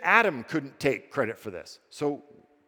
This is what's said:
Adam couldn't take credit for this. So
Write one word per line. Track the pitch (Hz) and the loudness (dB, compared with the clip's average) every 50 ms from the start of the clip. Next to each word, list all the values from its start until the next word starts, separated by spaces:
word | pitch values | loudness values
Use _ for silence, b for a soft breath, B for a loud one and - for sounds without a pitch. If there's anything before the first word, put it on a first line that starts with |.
| - | 2
Adam | 175 196 226 226 202 151 120 113 | 4 6 6 6 4 0 -2 -4
couldn't | - - 160 139 135 - - | -4 -4 -4 -4 -6 -6 -2
take | - 143 123 98 - - | 0 0 0 0 -4 -6
credit | - 147 123 107 110 - | -4 -2 -2 -2 -4 -8
for | - 110 | -10 -12
this. | 90 82 76 - - - _ _ | -12 -12 -12 -16 -18 -20 _ _
So | - - 147 147 143 - - - - - _ _ _ _ _ | -10 -4 -4 -4 -4 -4 -8 -18 -20 -20 _ _ _ _ _